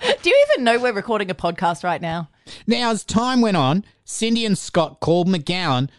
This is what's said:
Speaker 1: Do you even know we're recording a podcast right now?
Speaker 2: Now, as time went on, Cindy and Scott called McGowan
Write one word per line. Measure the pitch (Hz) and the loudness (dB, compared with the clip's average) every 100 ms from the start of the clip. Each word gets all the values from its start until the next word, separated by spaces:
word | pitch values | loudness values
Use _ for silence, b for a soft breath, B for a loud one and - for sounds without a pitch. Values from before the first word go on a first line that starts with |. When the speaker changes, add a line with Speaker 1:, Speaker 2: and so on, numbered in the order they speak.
| 494 - | -2 0
Speaker 1:
Do | 349 | 2
you | 554 587 | 4 4
even | 554 233 | 4 2
know | 240 | 2
we're | 247 | 2
recording | 202 190 214 196 | -2 -2 -2 -2
a | 180 | -4
podcast | 175 170 175 170 | -4 -2 -2 -2
right | 180 160 | -4 -4
now? | 165 170 160 B B B 202 | -4 -6 -8 B B B -4
Speaker 2:
Now, | 233 240 | -2 0
as | 220 - | -2 -2
time | 220 247 254 | 0 2 2
went | 226 180 | 2 2
on, | 131 175 - b | 2 0 -2 b
Cindy | - - 220 233 220 | -14 -4 -2 0 0
and | 190 | -2
Scott | - 180 147 143 | -2 -2 -2 -2
called | - 175 175 | 0 2 2
McGowan | 185 139 180 170 127 139 | 0 -2 -4 0 -2 -2